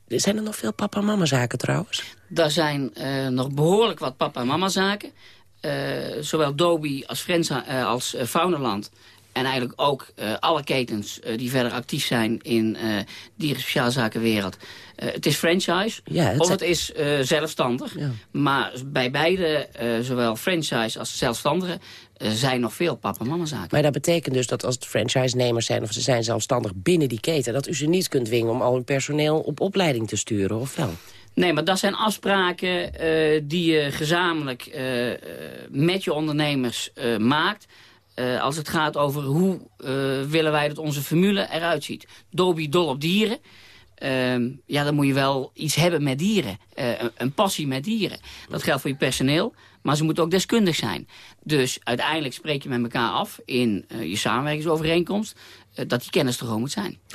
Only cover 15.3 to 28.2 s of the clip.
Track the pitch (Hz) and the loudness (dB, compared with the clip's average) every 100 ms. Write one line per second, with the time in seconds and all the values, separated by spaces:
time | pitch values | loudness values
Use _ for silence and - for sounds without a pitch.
15.3 | 147 165 180 - 175 220 - - 156 123 | 2 2 2 2 0 -2 -6 -4 0 2
16.3 | 127 175 190 175 165 - - 147 147 127 | 4 2 2 0 0 -2 -2 0 2 2
17.3 | 156 151 - 131 123 226 - 143 113 - | 0 0 0 0 0 -4 -6 -4 -6 -6
18.3 | 143 143 139 98 127 139 143 123 139 165 | 0 2 2 0 -4 -4 -2 0 2 2
19.3 | 185 165 151 127 - 117 113 127 123 117 | 2 2 0 -4 -4 -2 0 0 0 0
20.3 | 110 185 175 147 127 113 - 120 - 131 | 0 0 0 0 -2 -2 -4 -8 -2 -2
21.3 | 113 147 170 175 175 - - - - 107 | 0 0 0 -2 -6 -10 -20 -20 -6 -2
22.3 | 110 135 127 113 - 170 143 104 - 113 | 0 2 2 0 0 -2 0 -4 -4 -2
23.3 | 170 156 147 87 147 151 135 170 170 147 | -2 -2 -6 -2 2 2 2 2 0 2
24.3 | 127 123 123 123 123 - 117 113 131 127 | 0 0 -2 -2 -4 -2 -2 0 2 2
25.3 | 123 123 117 113 113 110 - - 120 113 | 2 2 2 0 -2 -2 -2 0 2 2
26.3 | 107 - 123 110 92 123 175 135 117 - | 0 0 0 0 -2 2 4 4 0 0
27.3 | 156 120 127 - 143 151 185 - 135 | 0 0 -2 -2 -2 2 2 2 0